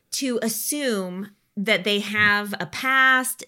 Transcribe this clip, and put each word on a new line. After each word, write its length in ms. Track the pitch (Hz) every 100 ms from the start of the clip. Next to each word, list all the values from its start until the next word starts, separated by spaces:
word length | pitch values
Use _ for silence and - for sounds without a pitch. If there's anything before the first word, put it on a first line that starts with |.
| _
to 260 | - 269 233
assume 920 | 226 226 - 294 269 208 185 180 208 _ _ -
that 260 | 202 196
they 160 | 190 202
have 560 | 208 214 208 208 202 202
a 60 | 180
past, 760 | - 262 269 262 262 254 -